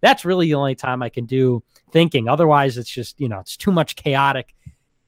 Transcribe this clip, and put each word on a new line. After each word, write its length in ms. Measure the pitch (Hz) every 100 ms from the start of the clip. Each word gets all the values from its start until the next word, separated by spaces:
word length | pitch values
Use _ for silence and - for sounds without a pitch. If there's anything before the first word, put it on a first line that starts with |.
that's 220 | 226 262
really 220 | 170 185 165
the 80 |
only 220 | 143 139 131
time 260 | 131 127
I 60 | 117
can 160 | 123 117
do 380 | 131 127 120 - _ _
thinking. 380 | 160 170 131 113
Otherwise, 500 | 151 160 143 135 120
it's 100 | 113
just, 280 | 127 110 -
you 80 | 127
know, 120 | 98
it's 160 | - -
too 160 | 208
much 240 | 170 147 -
chaotic, 580 | 151 135 139 135 - _ - - _ _